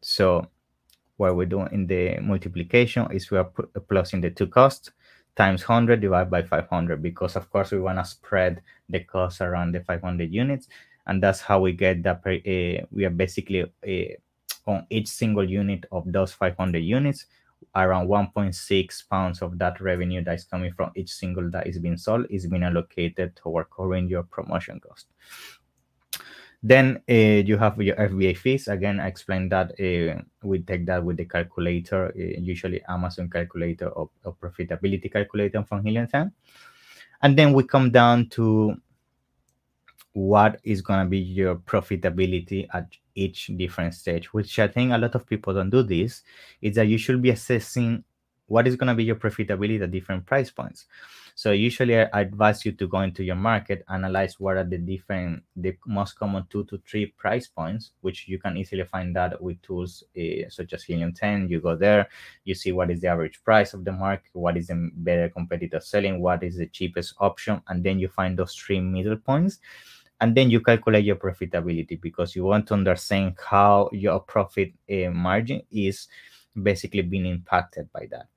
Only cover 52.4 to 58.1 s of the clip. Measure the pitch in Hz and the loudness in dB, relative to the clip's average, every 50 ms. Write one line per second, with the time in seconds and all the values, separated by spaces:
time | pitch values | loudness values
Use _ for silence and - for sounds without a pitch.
52.4 | 107 107 104 - - 110 101 - 101 90 92 95 98 95 87 - 95 90 92 92 | 4 4 4 2 -2 -6 -4 -4 -6 -2 -2 -2 -2 -2 -4 -4 -6 -4 -4 -2
53.4 | 98 113 113 104 104 - 101 95 - _ 95 95 95 95 92 95 98 92 - _ | 0 0 0 0 0 -4 -8 -8 -6 _ -6 -6 -4 -2 0 0 -2 -2 -4 _
54.4 | 98 98 95 95 92 87 90 87 85 87 95 92 92 _ 104 92 90 87 85 65 | -4 -2 -2 -2 -2 -4 -4 -6 -6 -6 -8 -8 -8 _ -8 -6 -6 -6 -8 -8
55.4 | _ _ _ 92 90 92 92 _ _ - 110 98 101 - - _ 110 104 98 95 | _ _ _ -8 -6 -6 -8 _ _ -6 -4 -4 -4 -4 -6 _ -6 -6 -4 -6
56.4 | 92 - - 104 101 - - 98 _ _ - 107 104 101 _ _ - 101 107 123 | -8 -6 -6 -8 -8 -6 -10 -16 _ _ -4 -4 -4 -4 _ _ -4 -2 -2 -2
57.4 | 127 - _ - 82 80 101 113 110 - _ _ _ 92 | -6 -8 _ -10 -8 -8 -8 -8 -10 -14 _ _ _ -8